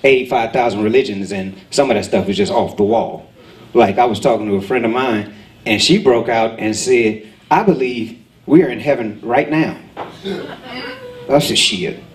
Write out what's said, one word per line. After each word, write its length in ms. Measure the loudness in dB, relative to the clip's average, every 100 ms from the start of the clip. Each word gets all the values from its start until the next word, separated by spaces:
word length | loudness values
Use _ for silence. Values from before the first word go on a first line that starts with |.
eighty-five 480 | 4 4 2 -2 0
thousand 320 | 0 0 0
religions, 480 | 2 2 0 -4 -6
and 240 | -6 -6 -12 -4
some 220 | 0 2
of 40 | 0
that 100 | 0
stuff 220 | -2 0
is 80 | 0
just 140 | 0
off 260 | 0 -2 0
the 60 |
wall. 440 | 0 2 -2 -10 -18 -20 -20 -20 -2 2
Like, 240 | 2 4
I 60 | 0
was 140 | 2
talking 280 | 0 0 0
to 80 | -2
a 60 |
friend 240 | 0 -2 0
of 60 |
mine, 420 | 0 0 -2 -4 -14 -20 -12 -4
and 120 | 0
she 200 | 4 4
broke 300 | 4 2 2
out 300 | 0 0 -2
and 160 | -4 -2
said, 520 | 2 2 2 -2 -12 -20 0
"I 100 | 2
believe 560 | 2 0 -2 -4 -8 -12 _ _ 4
we 160 | 4
are 60 | 4
in 100 | -2
heaven 400 | -2 -2 -2 -8
right 280 | -2 0 2
now." 260 | 0 0 -4 -16 -14 -14 -12 -10 -8 -10 -16 -14 -12 -12 -14 -16 -16 0
I 100 | 2
said, 200 | 2 0
"Shit." 400 | 0 -2 -6 -8 -18